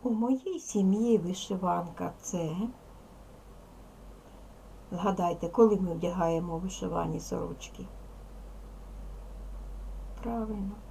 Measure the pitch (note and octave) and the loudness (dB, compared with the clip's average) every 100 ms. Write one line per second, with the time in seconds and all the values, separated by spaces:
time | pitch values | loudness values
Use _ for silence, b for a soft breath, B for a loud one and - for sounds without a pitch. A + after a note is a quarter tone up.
0 | B3+ A3 A#3 C4 F#4+ F4+ - G#3+ F#3+ G3+ | 2 2 4 2 2 -6 0 4 6 6
1 | A#3 A3+ E3+ F#3 - F#3+ F3+ F3 F3 - | 8 6 6 -4 -2 0 2 2 0 -4
2 | F3 - - F3+ E3 E3+ A#3 B3+ - - | -6 -6 -6 -2 0 0 -2 -4 -16 -20
3 | - - - - - - - - - - | -20 -20 -18 -20 -18 -18 -18 -18 -20 -18
4 | - - - - - - - - - F3+ | -18 -18 -18 -18 -18 -18 -18 -18 -8 0
5 | G3 F#3 F3 E3+ E3+ - A3+ G3+ F#3 E3 | 2 4 2 2 -2 8 8 10 2 2
6 | F3 F3+ E3 E3 F3 E3 F#3 - F#3 E3+ | 0 2 4 4 0 -2 -4 -4 -2 0
7 | E3 D#3+ - - - - - - F#3+ - | 0 -2 -2 -4 -4 -6 -12 -12 -12 -12
8 | - - - - - - - - - - | -14 -14 -14 -14 -12 -14 -14 -14 -12 -12
9 | - - - - - - - - - - | -10 -10 -12 -10 -10 -8 -8 -8 -8 -8
10 | - - A#3 A#3 A3 G#3 G3 G#3 - | -8 -6 -2 -2 -2 -2 -4 -6 -12